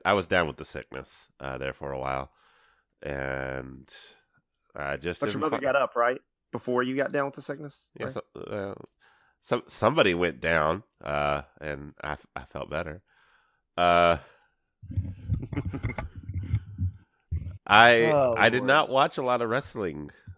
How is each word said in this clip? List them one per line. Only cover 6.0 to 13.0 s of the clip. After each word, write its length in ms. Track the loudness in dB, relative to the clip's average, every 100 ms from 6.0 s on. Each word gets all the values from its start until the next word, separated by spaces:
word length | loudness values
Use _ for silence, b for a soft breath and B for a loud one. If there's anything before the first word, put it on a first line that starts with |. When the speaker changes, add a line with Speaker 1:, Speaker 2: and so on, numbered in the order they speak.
| 0 0 -6 _ _
Speaker 2:
Before 300 | -8 -2 0
you 120 | 0
got 180 | 0 -2
down 120 | -2
with 120 | -4 -6
the 60 |
sickness? 460 | -12 -12 -12 -18 _ -10
Speaker 1:
Yeah, 60 |
Speaker 2:
Right? 80 | -8
Speaker 1:
so, 100 | -8 -12 -14
uh, 380 | -10 -8 -8 -10 -16 _ b b b b
some, 220 | -4 -4 -2
somebody 440 | 0 4 6 4
went 260 | 4 2 0
down, 420 | 0 4 4 0 -4 _
uh, 400 | -6 -2 0 0 -4 -12
and 340 | -10 -8 -10 -12
I, 100 | -10
f-, 140 | -10 _ -16
I 80 |
felt 240 | -12 -10 -8
better. 320 | -6 -6 -10